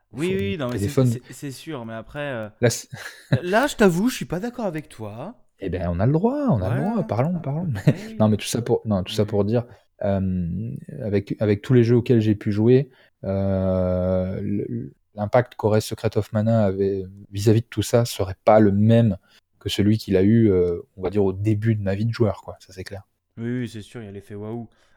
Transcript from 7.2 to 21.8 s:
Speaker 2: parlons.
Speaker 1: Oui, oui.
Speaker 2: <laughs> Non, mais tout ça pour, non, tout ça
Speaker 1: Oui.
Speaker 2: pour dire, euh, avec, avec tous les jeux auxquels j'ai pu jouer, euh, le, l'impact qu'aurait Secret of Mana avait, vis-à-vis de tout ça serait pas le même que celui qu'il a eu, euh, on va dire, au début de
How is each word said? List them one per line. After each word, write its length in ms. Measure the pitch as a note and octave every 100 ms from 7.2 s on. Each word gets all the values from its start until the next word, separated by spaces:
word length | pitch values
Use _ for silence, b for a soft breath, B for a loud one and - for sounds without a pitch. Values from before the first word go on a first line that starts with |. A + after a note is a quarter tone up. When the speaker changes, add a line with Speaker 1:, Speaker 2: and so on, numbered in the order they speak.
| D3 F3+
Speaker 2:
parlons. 260 | C#3 D3 F3+
Speaker 1:
Oui, 260 | G2+ - F3+ G#3+
oui. 80 | -
Speaker 2:
<laughs> 40 |
Non, 80 | G#2+
mais 80 | G#2+
tout 100 | -
ça 160 | B2
pour, 180 | A#2+ A2+
non, 180 | A2+ G2
tout 100 | F2+
ça 120 | -
Speaker 1:
Oui. 40 | G#2
Speaker 2:
pour 160 | G#2
dire, 200 | G2+ A#2 A#2 b b _
euh, 680 | G2 G2 F#2+ F#2 E2+ F2+ A2+ C3+ - -
avec, 320 | A2+ G2+ - -
avec 220 | G#2+ G#2
tous 120 | -
les 80 | B2+
jeux 140 | A2+ A#2+
auxquels 240 | A#2 A#2
j'ai 160 | G#2+ G#2
pu 160 | A2
jouer, 380 | G#2 A2+ B2+ C#3 b b _
euh, 1160 | G2+ G2 G2 F#2+ F#2+ F#2 F2+ F2+ F2+ F#2 F#2 F#2
le, 520 | G2+ G2+ - A#2 C3+ - _
l'impact 400 | G#2 G#2 B2 A#2+ -
qu'aurait 240 | G#2+ G#2+
Secret 360 | - A2 A2 -
of 160 | -
Mana 320 | A2 A2 A2+
avait, 400 | G2+ F#2+ G2 G2 F#2+ G2 G2+
vis-à-vis 300 | G2+ G#2+ G#2+
de 40 | -
tout 160 | -
ça 220 | G#2 A#2+
serait 320 | A#2+ - F#2+ -
pas 160 | - A2
le 120 | G#2
même 440 | G2 G#2+ A#2 A#2 F#2 b b _ _
que 100 | G2+
celui 300 | - G#2 A2
qu'il 180 | - F#2
a 60 |
eu, 280 | G2 A#2 A2
euh, 300 | F#2 F2+ E2+ - -
on 60 |
va 80 | F2+
dire, 140 | G2+
au 80 | F#2+
début 420 | G2 G#2 G#2 A2+
de 80 | G#2+